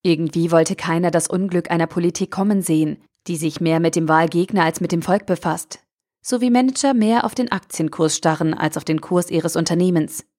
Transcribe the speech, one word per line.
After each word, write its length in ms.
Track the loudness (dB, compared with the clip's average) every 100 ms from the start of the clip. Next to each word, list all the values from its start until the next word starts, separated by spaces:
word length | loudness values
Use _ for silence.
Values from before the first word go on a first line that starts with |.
Irgendwie 500 | 2 0 0 -2 2
wollte 260 | 4 2 -2
keiner 340 | -2 0 2
das 180 | 0 0
Unglück 420 | -2 -2 -2 -2
einer 160 | -2 -2
Politik 440 | 0 -2 -2 -6
kommen 320 | -2 0 0
sehen, 340 | 2 0 0 -4 _ _ -8
die 100 | -4
sich 240 | -4 -2
mehr 180 | 0 2
mit 180 | 2 0
dem 120 | 2
Wahlgegner 560 | 4 4 0 0 2
als 160 | 0 0
mit 120 | -2
dem 100 | -2
Volk 240 | 0 -2 0
befasst. 540 | -4 -2 -4 -8 -18 _ _ _ _
So 180 | -6 0
wie 80 | 2
Manager 460 | 4 2 2 0
mehr 300 | 2 2 2
auf 100 | 0
den 180 | -4 -4
Aktienkurs 640 | -4 _ -4 -4 0 -2 2
starren 380 | 0 2 0
als 240 | 0 -2 -4
auf 60 |
den 180 | -2 -4
Kurs 280 | 0 -2 0
ihres 260 | -2 0 -2
Unternehmens. 680 | 0 2 2 2 0 -6 -16